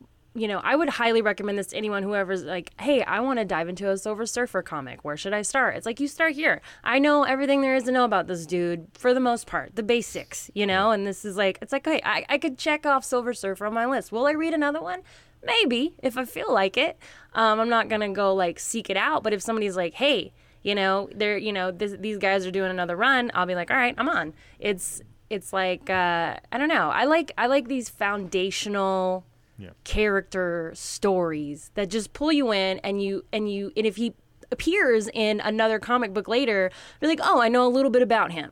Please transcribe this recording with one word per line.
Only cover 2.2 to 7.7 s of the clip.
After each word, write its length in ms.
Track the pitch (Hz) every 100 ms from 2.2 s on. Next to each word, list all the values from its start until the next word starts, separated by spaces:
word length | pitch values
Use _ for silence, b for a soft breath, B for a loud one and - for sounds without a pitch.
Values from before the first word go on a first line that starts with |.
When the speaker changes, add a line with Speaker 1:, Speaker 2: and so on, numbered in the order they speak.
| 185 190
Speaker 1:
like, 280 | 147 180 - -
"Hey, 220 | 233 269
I 160 | - 202
wanna 220 | 262 247
dive 240 | 196 165 170
into 220 | 180 202
a 80 | 196
Silver 280 | 214 208 226
Surfer 360 | 240 247 185
comic. 420 | - 156 131 -
Where 140 | 147 151
should 160 | 196
I 80 | 208
start?" 340 | 202 269 226 -
It's 100 | 226
like, 140 | 240
you 80 | 277
start 260 | - 320 277
here. 260 | 320 - B B -
I 140 | 262
know 240 | 294 294
everything 380 | 262 262 277 277
there 140 | 269